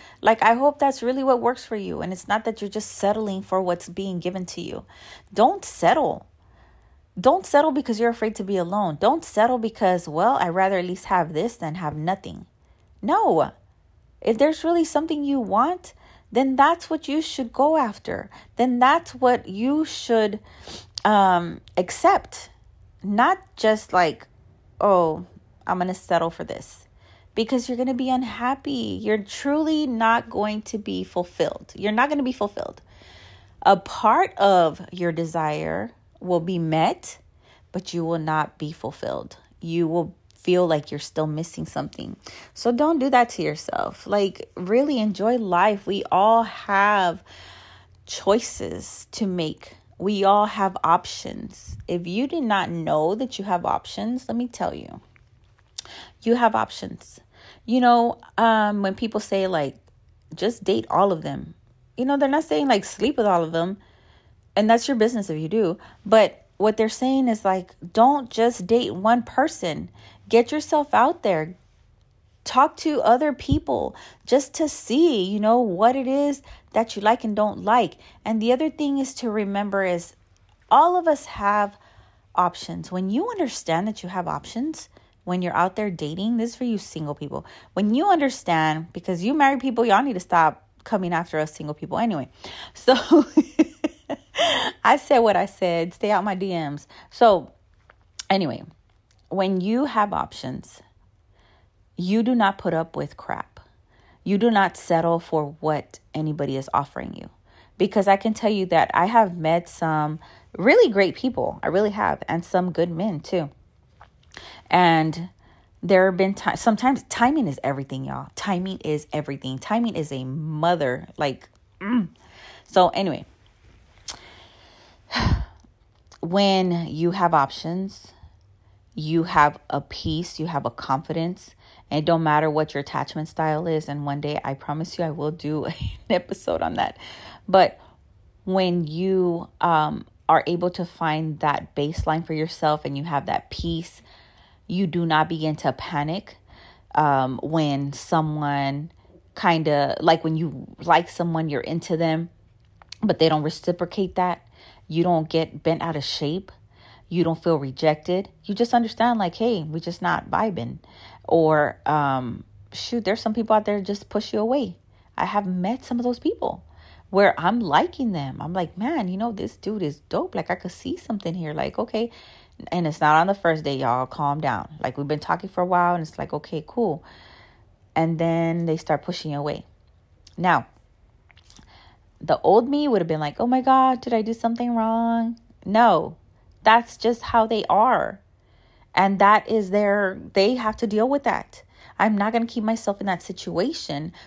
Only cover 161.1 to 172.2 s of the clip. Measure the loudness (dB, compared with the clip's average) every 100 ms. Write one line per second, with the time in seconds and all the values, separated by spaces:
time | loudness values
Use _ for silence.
161.1 | -18 0 4 6 4 2 -2 -2 0 0
162.1 | 0 -4 -8 -14 -20 -18 -14 -6 -4 -2
163.1 | -2 -2 -2 2 2 2 -2 -4 -8 -4
164.1 | -6 -2 -2 0 0 -2 -8 _ _ _
165.1 | -6 -2 -2 -2 -2 -2 -4 -4 -4 -2
166.1 | -2 -4 -2 -4 -6 -14 -20 -20 -20 -2
167.1 | 4 4 4 0 0 2 2 2 -2 -4
168.1 | -2 -6 -8 -6 -4 -6 -4 -4 -2 -4
169.1 | -4 -6 -6 -10 -8 -8 -4 -6 -6 _
170.1 | -6 -4 -6 -6 -6 -8 -12 -10 -10 -8
171.1 | -8 -6 -6 -6 -6 -6 -6 -6 -4 -6
172.1 | -8